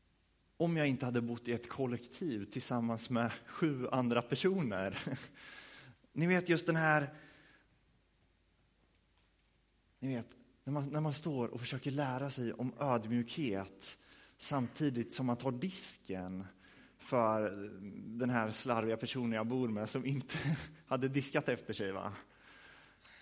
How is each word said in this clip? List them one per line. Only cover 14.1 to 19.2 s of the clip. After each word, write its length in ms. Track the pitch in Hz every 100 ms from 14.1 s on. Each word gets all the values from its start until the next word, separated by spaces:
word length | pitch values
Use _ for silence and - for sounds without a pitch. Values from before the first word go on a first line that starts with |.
| - - -
samtidigt 760 | - 143 120 - 147 120 117
som 140 | - 127
man 100 | 120
tar 160 | 135
disken 920 | 120 190 - - - - 92 92 92 95 - - - - -
för 520 | - 127 110 110 107 101 104 95 101 101 104 117
den 120 | 123
här 200 | 123 110
slarviga 460 | 110 131 113 110 110
personen 360 | 120 131